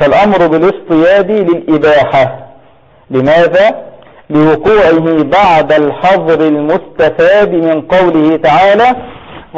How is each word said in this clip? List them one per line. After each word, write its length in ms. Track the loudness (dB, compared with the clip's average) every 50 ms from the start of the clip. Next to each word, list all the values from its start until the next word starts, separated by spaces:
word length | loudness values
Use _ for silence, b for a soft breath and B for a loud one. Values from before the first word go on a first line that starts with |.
فالأمر 460 | -2 0 2 2 2 2 0 0 0
بالاصطياد 840 | 0 0 0 0 -2 -2 -4 -6 -4 -2 0 2 2 2 0 0 -2
للإباحة. 1160 | -2 -2 0 -2 -2 -2 -2 -2 -2 0 0 2 2 2 0 0 0 0 0 0 -4 -10 -16 -20 -20 -20 b b b b b b b b b b
لماذا؟ 760 | -4 -2 0 2 2 2 2 2 2 2 2 0 0 -4 -10 -18 -20 -20 B B B B B B
لوقوعه 920 | -2 0 2 2 0 0 0 0 2 2 2 2 2 0 0 0 -2 -2 -2
بعد 500 | 0 0 2 2 2 2 2 2 2 0
الحظر 680 | 0 0 -2 -4 -2 0 0 0 0 0 0 0 0
المستفاد 1120 | 0 0 -2 -2 -2 -2 -2 -4 -4 -6 -4 -2 -2 0 0 0 2 2 2 2 0 0 0
من 280 | -2 -2 -2 -2 -4
قوله 560 | -4 -2 0 0 0 0 0 0 0 0 0
تعالى: 600 | 0 0 0 2 2 2 2 2 2 2 2 0 -2 -6 B B B B B B B B B B